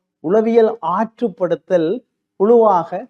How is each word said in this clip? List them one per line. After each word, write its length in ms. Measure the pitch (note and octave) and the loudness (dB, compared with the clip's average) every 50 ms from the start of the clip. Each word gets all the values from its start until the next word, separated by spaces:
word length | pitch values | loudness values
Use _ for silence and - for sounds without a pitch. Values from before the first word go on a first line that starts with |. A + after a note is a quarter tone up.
| _ _ _ _ | _ _ _ _
உளவியல் 580 | _ D3+ F#3 A3 A3 A3+ A3+ A#3 A3 A3 - - | _ -2 0 0 0 2 2 2 2 2 -2 -4
ஆற்றுப்படுத்தல் 1200 | - D#3+ F3 F#3+ A3+ A3 _ _ B3 A#3 F3 _ F#3 E3+ E3+ - _ _ F#3+ F3 D#3+ D#3 G3 B3+ - _ _ _ _ _ _ | -6 -6 -4 -4 -4 -6 _ _ -8 -8 -6 _ -4 -4 -4 -6 _ _ -2 0 0 0 -4 -6 -8 _ _ _ _ _ _
குழுவாக, 720 | _ F#3+ G#3+ A#3+ A#3 A3+ G#3+ G3 F3 D#3+ - - F#3 B3 B3 | _ 2 4 4 4 4 4 2 0 -2 -4 -10 -12 -12 -14